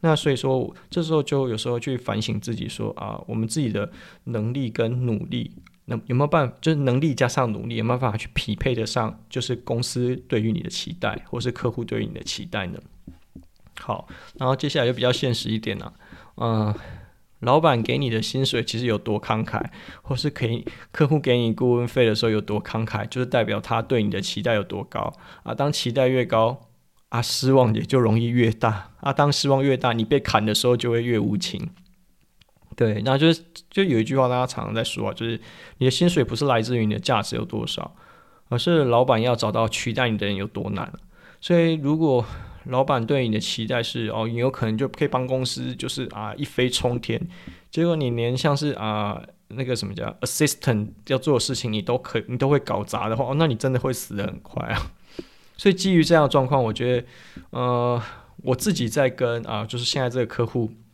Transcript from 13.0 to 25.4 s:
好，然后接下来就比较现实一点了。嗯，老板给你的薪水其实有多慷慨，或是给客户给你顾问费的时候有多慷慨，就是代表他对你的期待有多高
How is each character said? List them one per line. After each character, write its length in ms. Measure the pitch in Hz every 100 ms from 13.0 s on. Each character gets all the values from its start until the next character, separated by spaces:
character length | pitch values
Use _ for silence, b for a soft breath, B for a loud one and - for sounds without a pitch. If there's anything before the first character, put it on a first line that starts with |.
| - - _ - 85 _ - -
好， 280 | - 98 - B B B
然 120 | 131
后 60 | 135
接 120 | 147
下 140 | 151
来 40 | 120
就 60 |
比 80 | 127
较 100 | 123
现 240 | 123 135
实 160 | 117 -
一 80 | 110
点 200 | 110 101
了。 160 | - - B B B -
嗯， 380 | 117 110 107 104 B B B B _ _
老 200 | - 151
板 220 | 165 123
给 160 | 110 123
你 120 | 139
的 120 | 110
薪 240 | 104 131 131
水 160 | 123
其 140 | 110 110
实 80 | 123
有 120 | 104
多 240 | - 107
慷 240 | - 110 110
慨， 180 | 113 - B B B
或 120 | - 127
是 140 | 151
给 360 | - 117 117 - B B
客 160 | - 147
户 100 | 151
给 200 | 135 123
你 160 | 117
顾 200 | 110 127
问 140 | 120 120
费 180 | 135 117
的 80 |
时 120 | 107 117
候 60 |
有 100 | 107
多 200 | 104 107
慷 240 | - 113 110
慨， 220 | 104 107
就 140 | 127
是 60 | 127
代 180 | 123 104
表 160 | 107
他 200 | - 113
对 220 | 113 127
你 80 | 107
的 80 | 101
期 220 | 98 -
待 140 | 95 110
有 80 |
多 200 | 95 98
高 300 | - - - - B B